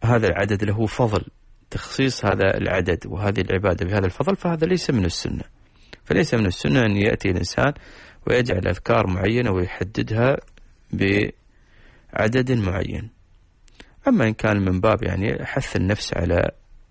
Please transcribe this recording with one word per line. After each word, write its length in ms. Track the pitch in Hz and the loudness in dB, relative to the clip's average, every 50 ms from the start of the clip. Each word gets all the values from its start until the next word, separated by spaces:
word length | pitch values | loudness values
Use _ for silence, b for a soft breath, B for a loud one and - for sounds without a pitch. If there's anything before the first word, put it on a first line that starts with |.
| - | 2
هذا 240 | 113 123 117 110 | 2 4 4 4
العدد 360 | 95 - 98 101 101 107 98 104 | 2 2 2 0 0 0 0 0
له 220 | 101 101 110 113 | -2 0 0 -2
فضل، 400 | 104 - - 127 110 104 90 - - - _ _ - - _ _ _ | -2 0 0 0 2 2 -2 -2 -6 -14 _ _ -20 -20 _ _ _
تخصيص 560 | - - - - - - 135 131 - - - | -10 -10 -10 -6 -2 0 0 0 0 0 0
هذا 320 | 101 95 101 98 95 - | 0 2 2 2 2 2
العدد 500 | - 95 92 90 95 90 90 85 - - | 0 0 0 0 0 0 0 -2 -2 -4
وهذه 340 | 101 - 95 104 101 98 95 | -8 -8 -4 -2 -2 0 0
العبادة 440 | 92 - 98 92 101 98 85 - - | 0 0 0 0 2 0 0 0 -2
بهذا 200 | 90 104 104 95 | -2 0 0 0
الفضل، 300 | 90 - - - 190 202 | -2 -2 -2 -2 -2 -2
فهذا 320 | - - 175 170 156 160 | 0 0 -2 0 0 0
ليس 220 | 175 185 170 - - | 0 0 0 0 0
من 160 | 135 113 92 | 0 2 0
السنة. 380 | 82 - - - - - - - - - _ B B B B B B B B B | 0 -2 -4 -6 -6 -6 -8 -10 -12 -18 _ B B B B B B B B B
فليس 300 | - 151 190 170 - - | 0 2 2 2 2 2
من 120 | 113 107 | 2 2
السنة 400 | 92 87 - - - - 135 120 | 0 0 -2 0 2 2 4 4
أن 120 | 107 101 | 2 2
يأتي 320 | 101 101 - - - - 98 | 2 2 2 0 0 0 -2
الإنسان 440 | 90 92 90 - - 117 127 139 147 B B B B B B B B B B | 0 0 -2 -2 0 0 0 0 0 B B B B B B B B B B
ويجعل 400 | - 113 123 120 123 95 95 95 | 0 2 2 2 2 0 -2 -2
أذكار 400 | 92 90 - - - 117 117 107 | -2 -4 -4 0 0 2 2 2
معينة 440 | - 110 104 95 107 113 123 123 110 | 0 0 0 0 0 0 0 0 0
ويحددها 840 | 95 92 90 87 - - 92 90 - 117 117 - 107 113 120 131 143 - - - - - - - - _ _ - - | 0 0 -2 -4 -4 -8 -8 -6 -4 -6 -4 -2 0 2 2 2 2 0 -6 -14 -20 -20 -20 -20 -20 _ _ -10 -4
بعدد 1600 | - 95 95 101 101 110 - - - _ _ _ _ _ _ - - - - - - _ - - - 104 110 120 131 127 127 | 0 0 2 2 2 0 -2 -6 -12 _ _ _ _ _ _ -20 -20 -20 -20 -20 -20 _ -8 -2 0 0 2 2 0 0 2
معين. 580 | 127 117 101 92 90 95 - - - 78 - 113 - _ _ _ - _ _ _ _ _ - - B B B B B B - | 0 0 0 -2 -2 -2 -4 -4 -6 -8 -10 -12 -16 _ _ _ -20 _ _ _ _ _ -20 -20 B B B B B B 0
أما 200 | 277 254 190 117 | 2 2 4 4
إن 60 | 110 110 | 2 0
كان 320 | - - 110 104 101 98 | 0 0 2 2 2 2
من 140 | 92 90 92 | 2 0 2
باب، 240 | 101 110 107 107 - | 2 2 2 2 0
يعني، 420 | 90 92 92 98 120 - - - | -2 -2 -2 -2 -2 -4 -4 -8
حث 300 | - - 139 131 - - | -6 -6 -6 -6 -4 -2
النفس 380 | 101 92 95 107 - - - - | -2 0 0 0 -2 -4 -6 -4
على 380 | - 87 87 85 87 - - - - _ _ - - - _ | -2 0 2 2 2 2 0 -2 -8 _ _ -20 -20 -20 _